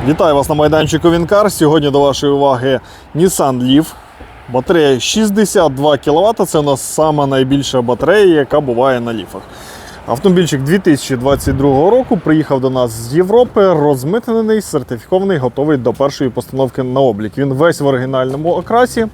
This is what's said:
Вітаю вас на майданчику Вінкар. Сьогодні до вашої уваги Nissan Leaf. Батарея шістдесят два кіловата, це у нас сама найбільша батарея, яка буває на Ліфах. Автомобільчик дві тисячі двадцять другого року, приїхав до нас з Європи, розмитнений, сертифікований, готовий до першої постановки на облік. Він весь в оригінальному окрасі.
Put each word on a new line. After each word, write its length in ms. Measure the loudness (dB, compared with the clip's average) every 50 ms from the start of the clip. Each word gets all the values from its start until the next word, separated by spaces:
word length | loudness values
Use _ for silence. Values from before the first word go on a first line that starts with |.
| 0 -2
Вітаю 260 | 0 2 2 2 2
вас 140 | 2 0 0
на 60 | 0
майданчику 560 | 0 2 2 2 2 0 0 -2 0 2 2
Вінкар. 420 | 2 2 0 2 2 2 2 2
Сьогодні 380 | 0 2 2 2 2 2 0 2
до 100 | 2 2
вашої 320 | 2 2 0 0 0 0
уваги 480 | 0 2 2 2 0 0 0 -2 -2 -2 -4 -10 -20 -20 -20 -10 -2
Nissan 480 | 0 0 0 0 0 -2 -2 0 -2
Leaf. 220 | 0 2 4 2 2 0 -8 -20 -20 -20 -20 -20 -20 -20 -20 -20 -16 -4
Батарея 520 | -4 -4 0 2 2 2 4 2 2 0
шістдесят 760 | -2 -2 -2 0 0 0 2 0 0 2 2 2 2 2 0
два 240 | 0 0 0 0 0
кіловата, 480 | 0 0 2 2 2 2 0 0 -4
це 120 | -2 0 -2
у 40 |
нас 180 | 0 0 -2 -2
сама 460 | -4 -8 -2 0 0 0 2 0 0
найбільша 560 | 0 0 0 0 0 0 -2 -2 -2 -2 -2
батарея, 520 | 0 0 -2 0 2 2 4 6 4 4 4
яка 260 | 2 0 0 0 -2
буває 400 | 0 0 -2 0 0 0 0 -2
на 140 | -4 -6 -6
Ліфах. 280 | -6 -8 -10 -12 -16 -16 -16 -20 -20 -20 -20 -20 -20 -20 -20 -20 -16 -6
Автомобільчик 560 | -6 -6 0 2 2 2 2 2 0 -2 -4
дві 160 | -2 0 0 0
тисячі 380 | 2 2 0 0 0 -6 -6
двадцять 400 | -2 0 0 0 0 0 -4 -2
другого 340 | 0 2 2 2 2 2 2
року, 260 | 2 2 2 0 -2
приїхав 440 | -2 0 0 0 0 0 0 -2 -2
до 100 | 0 -2
нас 200 | 0 0 -2 -2
з 260 | -4 -8 -10 -4 0
Європи, 560 | 0 0 2 2 2 2 2 2 2 2 4 4
розмитнений, 840 | 2 2 0 0 0 -2 -4 -4 -4 -4 -2 -2 -2 0 0 0 -2
сертифікований, 760 | -2 -4 -6 -6 -4 -6 -10 -10 -4 -2 -2 0 0 0 -2 0
готовий 380 | -2 -4 -2 -2 0 0 0
до 160 | 0 0 -2
першої 380 | 0 0 -2 -2 0 -2 -4 -4
постановки 520 | -4 -6 -10 -6 -4 -2 -2 -2 -2 -6
на 180 | -6 -2 0 2
облік. 380 | 2 2 0 -2 -6 -6 -4 -4
Він 160 | -4 -2 0
весь 260 | 2 2 0 0 0
в 60 | 0
оригінальному 680 | 0 0 0 -2 -2 -2 -2 -2 -2 -4 -4 -2 -2 -2
окрасі. 520 | -2 -4 -2 0 0 0 0 0 -4 -4 -4